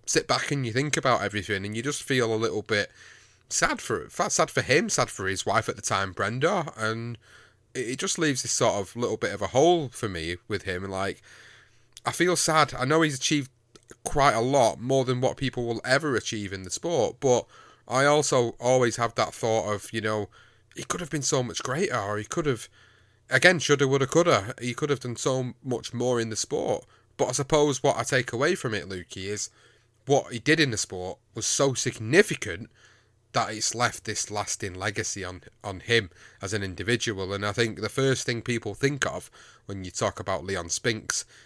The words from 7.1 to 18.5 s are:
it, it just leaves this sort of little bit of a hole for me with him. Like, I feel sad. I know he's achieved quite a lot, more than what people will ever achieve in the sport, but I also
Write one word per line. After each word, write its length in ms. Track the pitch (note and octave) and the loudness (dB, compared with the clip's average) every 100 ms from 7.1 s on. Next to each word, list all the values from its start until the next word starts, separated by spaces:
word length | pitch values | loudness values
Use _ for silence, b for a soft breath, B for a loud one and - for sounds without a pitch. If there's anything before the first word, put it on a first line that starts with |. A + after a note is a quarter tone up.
| A2+ b b b b _ | -10 b b b b _
it, 160 | C3 A2+ | -8 -6
it 100 | C3+ | -4
just 200 | D3+ - | -4 0
leaves 240 | D#3+ C3 | 0 0
this 80 | - | -2
sort 240 | - A#2+ G2 | 2 2 2
of 200 | F#2+ A#2 | -2 -4
little 220 | A#2+ G#2 | -2 -2
bit 160 | G#2 | -2
of 80 | G2+ | -2
a 60 | G2 | 0
hole 420 | B2+ E3 F3 C#3 | 4 6 4 0
for 180 | - A2 | -6 -6
me 280 | F2 D#2+ F2+ - | -4 -6 -6 -6
with 160 | G2+ | -6
him. 200 | G2+ F#2 G2 | -4 -6 -4
Like, 360 | F#2+ G2 - - B B B B B B - - | -4 -4 -6 -14 B B B B B B -10 -4
I 60 | |
feel 240 | - F3 F3 | 0 2 2
sad. 400 | - D#3 C#3+ - | 4 4 4 2
I 80 | C3 | 2
know 160 | D#3+ | 4
he's 140 | D#3+ C3+ | 4 2
achieved 340 | - D3+ C3 _ _ - - - | 0 0 -2 _ _ -20 -20 -12
quite 300 | - D3 C#3 | -2 4 4
a 80 | A2+ | 4
lot, 400 | B2 C#3 A2+ C2 | 4 6 6 4
more 240 | A#2+ C3+ B2+ | 2 2 2
than 160 | B2 | 2
what 160 | B2+ - | 0 0
people 280 | B2+ - A#2 | -4 -2 -4
will 140 | A2+ B2 | -2 2
ever 300 | C3+ D#3 A2+ | 2 2 -2
achieve 360 | - A2 G2 | -2 -6 -6
in 120 | F#2+ | -8
the 60 | F#2 | -8
sport, 480 | - E3+ D#3+ G2+ - | -8 -2 0 0 2
but 240 | C#3 A#2+ - b b b b | 4 4 2 b b b b
I 160 | B2 C#3+ | 2 4
also 500 | D3+ C#3 C3+ A#2 | 4 4 4 2